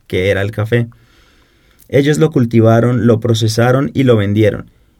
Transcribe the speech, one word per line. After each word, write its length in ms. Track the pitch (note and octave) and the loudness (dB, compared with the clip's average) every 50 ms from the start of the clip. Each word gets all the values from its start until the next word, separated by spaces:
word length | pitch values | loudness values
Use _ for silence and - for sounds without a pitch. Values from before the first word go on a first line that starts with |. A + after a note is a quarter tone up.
| _ | _
que 240 | - - F#2 F#2 G2+ | -6 -4 -2 0 0
era 120 | F#2 F#2+ | -2 -2
el 100 | G2+ G2+ | -4 -6
café. 340 | - G#2 G#2 A2 A#2+ A#2+ A#2 A#2 - _ _ _ _ _ _ _ _ _ _ _ _ _ _ _ _ _ _ - | -4 -6 -4 -2 -2 -4 -4 -6 -10 _ _ _ _ _ _ _ _ _ _ _ _ _ _ _ _ _ _ -2
Ellos 300 | G2+ C3 C#3 D3+ D3+ D#3 | -2 0 0 0 0 0
lo 120 | D#3 D#3 | 0 0
cultivaron, 800 | - C#3 A#2+ A#2 A#2 A2+ A2 A2+ A2+ A#2 A#2+ A#2+ B2 A2+ G2 A#2+ | 0 0 -2 2 2 2 4 4 4 4 2 0 0 0 2 2
lo 100 | A2+ A2 | 0 2
procesaron 720 | - A2+ A2+ G#2+ A2+ G#2+ A2 A#2 A#2 A#2+ B2 C3+ C#3+ - | 0 -2 -2 0 0 -2 0 0 0 0 0 0 -2 -4
y 120 | - C#3 C3+ | -2 0 2
lo 100 | B2 A2+ | 2 2
vendieron. 560 | G#2+ G2+ G2+ G2+ G#2+ G#2+ G2+ - - - - _ _ _ _ _ | 2 0 -2 0 2 2 0 0 -4 -12 -16 _ _ _ _ _